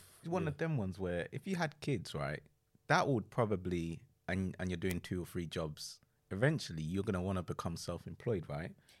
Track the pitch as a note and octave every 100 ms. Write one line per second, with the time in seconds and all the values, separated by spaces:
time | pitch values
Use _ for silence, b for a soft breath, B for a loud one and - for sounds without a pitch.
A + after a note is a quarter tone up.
0 | - - E3 F3+ D#3+ C#3+ E3 D3 F#2+ F2+
1 | F2+ F2 - - - F3+ D#3+ - - A2+
2 | - D2+ C#2 D2+ - _ _ _ - D#3+
3 | C#3+ A#2+ F#2+ - A2 F#2+ F2+ F2 E2 E2
4 | - _ - F#2+ F#2 - F#2 F2 F#2 F2
5 | - F#2 E2 F#2 E2 F2 D#2+ D2+ - -
6 | _ _ _ F#2+ C3+ D#3+ - D#2+ D#2 F#2+
7 | G2 F#2 F#2 F#2+ E2 - F2+ E2 - E2+
8 | - E2+ A#2 G2 - D2 - - b b